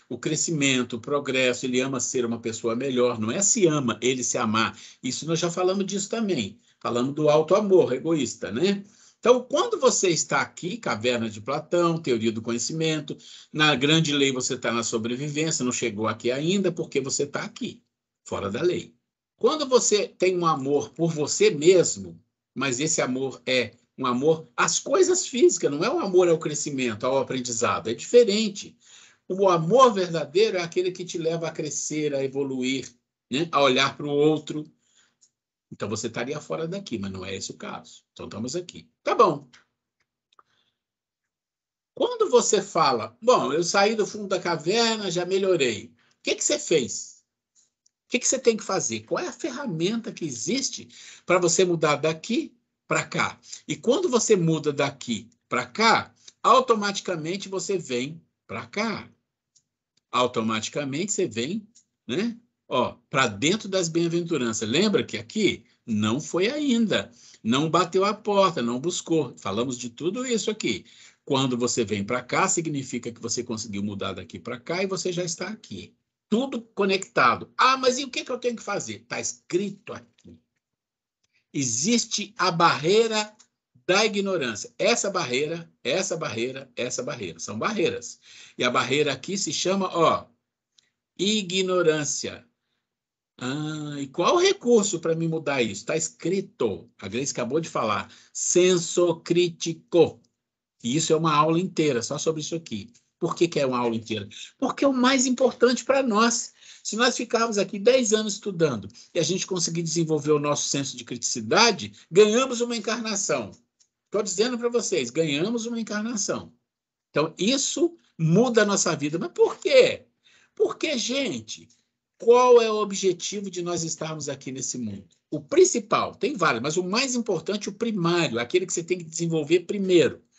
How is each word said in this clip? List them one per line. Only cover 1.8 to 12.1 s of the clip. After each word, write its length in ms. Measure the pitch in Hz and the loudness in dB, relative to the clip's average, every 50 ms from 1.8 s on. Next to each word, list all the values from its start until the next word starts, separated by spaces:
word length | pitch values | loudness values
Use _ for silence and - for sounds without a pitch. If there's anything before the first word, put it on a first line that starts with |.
| 131 135 139 123 | 0 -2 -2 -4
ser 260 | - - - 131 117 | -4 -4 -2 -2 -2
uma 140 | 117 117 113 | -2 -2 -4
pessoa 360 | - 113 110 - - 117 113 | -6 -6 -6 -4 -4 -4 -2
melhor. 440 | 120 135 139 131 123 123 123 117 110 | -2 -2 -2 0 2 2 2 0 0
Não 120 | 110 110 | -2 -2
é 100 | 113 196 | -2 0
se 260 | 196 - - 226 185 160 | 2 2 2 4 4 4
ama, 320 | 151 147 131 117 107 - | 4 2 0 0 -2 0
ele 220 | - 127 135 127 117 | 0 0 0 0 -2
se 140 | - - 135 | -4 -2 -2
amar. 380 | 117 110 107 113 110 101 101 - - - - _ - | 0 0 2 2 0 0 -2 -8 -16 -20 -16 _ -8
Isso 240 | 123 120 - 143 156 | -8 -6 -6 -4 -4
nós 120 | 170 165 | -2 -2
já 120 | 175 170 | -2 -2
falamos 340 | 170 - 359 370 190 202 190 | -2 0 0 0 0 0 -2
disso 240 | 175 202 196 - - | -4 -4 -6 -6 -4
também. 500 | - 233 226 196 180 131 104 92 - - _ _ _ _ | -4 -4 -2 -2 -2 -2 -4 -6 -8 -14 _ _ _ _
Falamos 340 | - 113 117 123 127 143 143 | -6 -4 -2 -2 -2 -2 -2
do 160 | 151 151 147 | 0 2 4
alto 240 | 151 156 156 - 185 | 4 4 4 4 4
amor 380 | 208 214 196 190 175 143 113 123 | 2 4 6 6 6 6 4 2
egoísta, 580 | 139 - 160 165 151 127 110 - - - 90 | -2 -2 0 0 0 0 -2 -6 -8 -8 -6
né? 320 | 104 123 170 202 202 196 196 - _ _ _ _ _ _ - | -2 0 0 0 0 0 -4 -12 _ _ _ _ _ _ 6
Então, 160 | 214 254 247 | 6 6 6
quando 380 | 247 - 269 330 480 480 440 339 | 4 2 0 0 0 0 0 2
você 300 | 269 240 202 - - 185 | 2 2 4 4 2 2
está 300 | 165 151 - - 156 139 | 2 0 0 0 0 -2
aqui, 380 | 123 - - - - 180 220 233 | -2 -2 -6 -10 -8 -8 -8 -6
caverna 500 | - 143 117 104 107 123 123 113 113 113 | -4 -4 -4 -2 0 0 0 0 -2 -4
de 140 | 101 104 | -6 -8
Platão, 560 | 101 135 139 156 156 - 180 175 175 170 165 160 | -8 -6 -6 -6 -4 -2 0 2 2 2 2 0
teoria 340 | 165 143 | 0 0